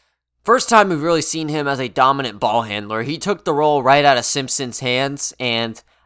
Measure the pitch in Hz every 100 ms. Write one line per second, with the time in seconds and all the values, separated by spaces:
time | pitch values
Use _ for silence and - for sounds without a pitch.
0 | _ _ _ _ - 247 - 226 196 160
1 | 160 165 143 160 156 151 139 135 127 -
2 | 131 139 127 104 113 117 110 104 104 110
3 | 123 160 196 202 - 147 151 147 127 143
4 | 143 123 - 143 131 - 127 110 127 127
5 | 139 143 - - 123 117 117 113 _ _